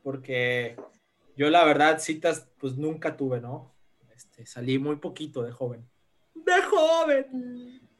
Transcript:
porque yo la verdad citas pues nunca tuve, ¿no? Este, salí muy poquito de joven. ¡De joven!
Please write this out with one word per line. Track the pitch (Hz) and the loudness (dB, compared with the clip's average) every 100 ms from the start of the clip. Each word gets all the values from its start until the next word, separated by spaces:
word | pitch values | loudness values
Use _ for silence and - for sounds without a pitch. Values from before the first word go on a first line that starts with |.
porque | 139 131 127 127 123 123 120 - - _ _ _ _ - | -8 -10 -6 -2 0 -2 -4 -10 -20 _ _ _ _ -2
yo | 143 | 4
la | 170 | 6
verdad | 160 143 151 156 | 6 6 4 4
citas | - 156 170 156 - _ | -2 -2 -2 -2 -8 _
pues | 135 127 | -8 -4
nunca | 151 156 160 156 | -6 -4 -6 -4
tuve, | 135 123 | -4 -4
¿no? | 117 147 - _ _ _ _ | -6 -14 -16 _ _ _ _
Este, | _ - _ 120 | _ -20 _ -20
salí | 123 123 131 | -10 -2 -2
muy | 143 147 | -2 -4
poquito | 170 - 151 131 | -8 -10 -10 -8
de | 120 | -8
joven. | 120 123 - - _ _ _ _ | -6 -8 -8 -18 _ _ _ _
¡De | 330 320 359 | -4 2 2
joven! | 392 392 311 330 320 277 269 262 247 247 247 - _ | 4 4 4 4 4 2 0 -8 -10 -14 -16 -20 _